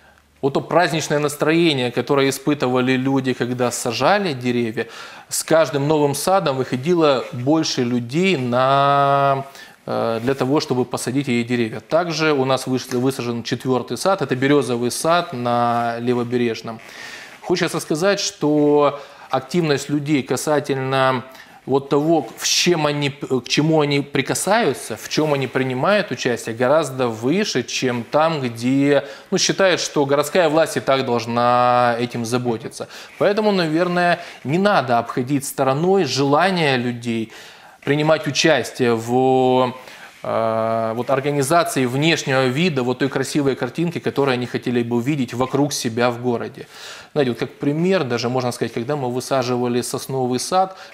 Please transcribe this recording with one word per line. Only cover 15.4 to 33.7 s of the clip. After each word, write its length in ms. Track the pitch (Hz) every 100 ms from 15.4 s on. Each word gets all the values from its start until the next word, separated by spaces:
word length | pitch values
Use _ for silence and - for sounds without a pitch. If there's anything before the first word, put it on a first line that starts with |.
| 120 120 120 117 117 117
Левобережном. 800 | 120 123 120 123 120 113 117 113 - - - - - -
Хочется 380 | - 175 165 165
сказать, 400 | - 156 190 196
что 800 | - - 147 151 147 147 143 139 - - -
активность 600 | 131 - 180 160 139 -
людей 320 | 147 143 151
касательно 1000 | 120 127 - 147 - 135 131 135 131 127 - - - - -
вот 240 | 131 135
того, 380 | 143 151 165 147 -
в 80 | -
чем 380 | - - 170 151
они, 240 | 147 143
к 380 | 139 135 131 -
чему 320 | - 151 160
они 220 | 147 143
прикасаются, 920 | 139 143 131 135 - 214 196 123 - 107
в 120 | -
чем 260 | - 156
они 140 | 143 127
принимают 640 | 131 131 127 156 208 -
участие, 440 | 123 135 117 - 113
гораздо 520 | 123 156 147 131 127
выше, 560 | 110 120 175 208 202
чем 400 | - - 131 120
там, 380 | 113 147 160 160
где, 640 | 131 113 120 135 139 143 - - -
ну, 60 | 185
считают, 420 | - 185 190 160
что 260 | - - 139
городская 440 | 143 147 196 165
власть 280 | 151 156 -
и 20 |
так 240 | 120 135 123
должна 880 | 120 113 120 120 123 123 123 123 117
этим 260 | 117 120 113
заботиться. 640 | 123 123 113 131 - - - - -
Поэтому, 340 | 156 208 214
наверное, 680 | 196 165